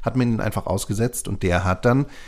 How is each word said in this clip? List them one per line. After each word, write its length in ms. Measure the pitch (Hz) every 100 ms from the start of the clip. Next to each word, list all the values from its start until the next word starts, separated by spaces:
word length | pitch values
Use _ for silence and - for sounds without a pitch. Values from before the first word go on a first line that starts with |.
hat 120 | - 127
man 180 | 120
ihn 60 | 110
einfach 280 | 107 101 -
ausgesetzt 600 | 98 - 101 120 - 92
und 140 | 95
der 220 | 92 87
hat 220 | 92 92 120
dann 200 | 131 139 -